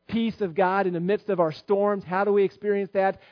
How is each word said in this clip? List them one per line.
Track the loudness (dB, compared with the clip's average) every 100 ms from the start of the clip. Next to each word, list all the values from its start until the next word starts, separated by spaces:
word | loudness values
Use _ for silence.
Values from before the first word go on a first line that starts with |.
| -6
peace | -2 -2 -2
of | -4 0
God | 2 2 0
in |
the | -2
midst | -2 -2 -2
of | 0
our | 0
storms? | -2 -2 0 2 0 -4
How | -2
do | 2
we | 2
experience | 2 -2 -2 -2 -2
that? | 0 0 -2 -14